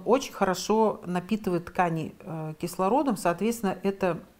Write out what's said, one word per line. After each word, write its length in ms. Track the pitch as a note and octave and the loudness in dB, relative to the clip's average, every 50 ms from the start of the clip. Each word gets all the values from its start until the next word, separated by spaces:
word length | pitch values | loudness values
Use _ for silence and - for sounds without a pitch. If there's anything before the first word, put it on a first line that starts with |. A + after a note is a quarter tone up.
| - | 2
очень 280 | - A3+ C#4 C4+ - | 2 2 2 2 -2
хорошо 680 | - - G3 F#3+ F3+ F3+ - - G#3+ A3 A3 G#3 - - - | -2 0 2 2 2 0 0 2 4 4 4 4 2 -2 -6
напитывает 580 | F3 F3+ F3+ F3 - A3 G#3 G#3 F#3+ F3 E3+ F3 | -4 -4 -4 -2 -2 -2 -2 0 0 0 -2 -2
ткани, 480 | - - - F3+ E3+ E3 D#3+ D#3 - - - | -2 0 2 2 2 2 -2 -4 -6 -8 -12
э, 340 | - F3+ D#3+ D#3+ D#3 D#3 D#3 - | -12 -10 -8 -8 -8 -8 -8 -6
кислородом. 560 | - E3 - - F#3+ F#3+ A#3 C#4+ D#4 C#4 G#3+ | -8 -6 -2 0 2 2 4 2 2 2 0
Соответственно, 600 | - - F3 E3+ E3+ G3 A3+ A#3 A#3 - F#3+ F#3 - | 0 0 0 0 2 0 -2 -2 0 -2 -2 -2 0
это, 360 | - G3 G3 - G3 F3+ E3 F3 - - - | -2 -2 -2 0 0 0 0 -2 -8 -16 -20